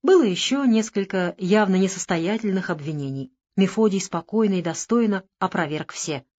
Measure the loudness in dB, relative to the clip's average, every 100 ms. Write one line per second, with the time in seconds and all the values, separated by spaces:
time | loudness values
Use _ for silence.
0 | 6 6 4 0 -2 0 2 2 0 -4
1 | -2 -2 -2 -4 2 2 4 2 0 -2
2 | -4 -2 -2 -2 -2 -2 -4 -6 -6 -6
3 | -6 -8 -10 _ _ 0 0 2 2 2
4 | -4 -8 -4 0 0 0 -2 -6 0 2
5 | 2 0 -6 _ -4 -2 -2 -4 -8 -10
6 | -6 -8 -10